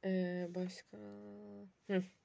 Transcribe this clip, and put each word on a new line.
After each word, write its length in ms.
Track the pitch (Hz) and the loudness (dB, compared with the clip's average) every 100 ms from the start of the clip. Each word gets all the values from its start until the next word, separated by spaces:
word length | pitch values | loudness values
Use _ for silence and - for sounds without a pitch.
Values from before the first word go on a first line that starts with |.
| 190 | 4
Ee, 420 | 185 180 180 175 | 4 4 2 -2
başka? 480 | 180 185 185 - 208 208 202 208 202 208 202 202 _ _ | 0 -2 -4 -14 -14 -12 -12 -12 -12 -12 -14 -14 _ _
Hı. 160 | 190 185 - | 4 4 -6